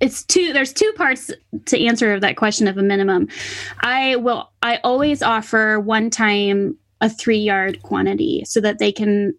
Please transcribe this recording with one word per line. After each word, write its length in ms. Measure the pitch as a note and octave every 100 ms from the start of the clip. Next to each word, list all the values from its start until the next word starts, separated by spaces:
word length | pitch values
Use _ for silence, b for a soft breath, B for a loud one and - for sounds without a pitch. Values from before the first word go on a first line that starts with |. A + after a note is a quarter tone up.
it's 220 | C4 -
two, 280 | - F#4+ F4
there's 200 | C#4 C4+
two 200 | - G#4+ A4
parts 340 | D4 C4 - - _ -
to 160 | - A#3+ A#3
answer 340 | A#3 A3+ G3+
that 160 | G3+ -
question 320 | A3 G#3 G#3
of 80 | G3
a 60 |
minimum. 460 | G3+ G3 G3 F#3 - B B B B B
I 360 | A#3 C4 C4 B3+
will, 340 | A#3+ A#3 - _
I 140 | A#3 A#3
always 380 | B3 B3+ D4 C#4+
offer 580 | A#3 A3+ G#3+ A3 G#3+ G#3+
one 300 | G3+ A3 A3+
time 640 | - G#3+ G#3 G3+ G3+ G3+ - _ _
a 80 | A3
three 300 | A3 - A3
yard 420 | G#3 G3 F#3+ -
quantity 600 | - G3 G3 G3 - -
so 160 | - A3+
that 180 | G#3 G#3
they 140 | G#3
can 420 | G3+ G#3+ G3+ G3+